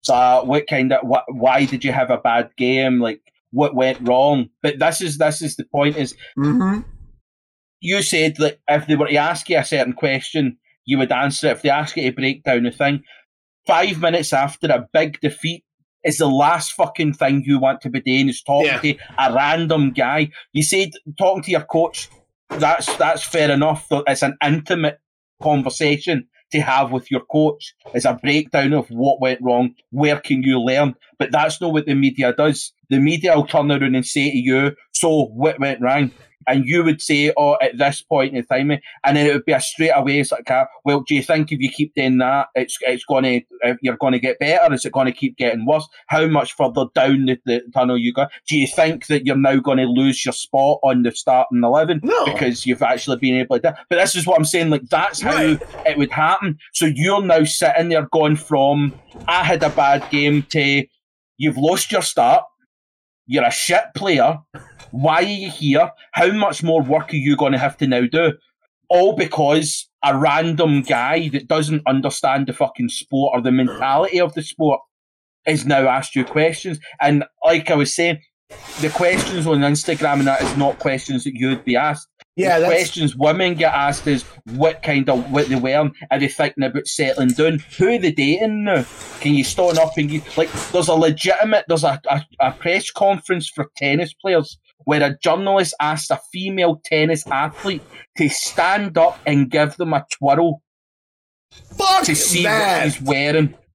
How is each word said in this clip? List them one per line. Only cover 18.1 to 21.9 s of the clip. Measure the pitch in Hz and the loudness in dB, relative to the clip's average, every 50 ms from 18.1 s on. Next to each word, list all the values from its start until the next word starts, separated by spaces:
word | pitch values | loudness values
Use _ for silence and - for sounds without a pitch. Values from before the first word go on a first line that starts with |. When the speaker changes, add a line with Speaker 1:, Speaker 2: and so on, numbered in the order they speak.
| 127 135 139 139 | 0 2 2 0
Speaker 1:
is | 123 - | -2 -4
talking | _ - 139 143 156 | _ 0 0 2 2
Speaker 2:
Yeah. | 147 135 123 | 2 0 0
Speaker 1:
to | - 147 147 - - - - | -2 -4 -4 -4 -10 -10 -4
a | - 135 131 117 | 0 0 2 2
random | 131 143 147 160 165 170 156 160 156 143 135 | 2 2 2 0 0 0 0 2 2 2 0
guy. | 123 - 127 123 143 156 151 151 - - - _ - | 0 -2 -2 0 0 -2 -2 -4 -6 -18 -20 _ -4
You | 151 151 | -2 -2
said | - 190 190 196 165 - - _ 151 151 | 0 0 0 -2 -2 -6 -18 _ -18 -6
talking | - 190 185 190 190 - | 0 0 0 0 0 -4
to | 190 | -4
your | 175 151 | -4 -4
coach | 151 - - 160 165 165 | -4 -2 0 0 0 0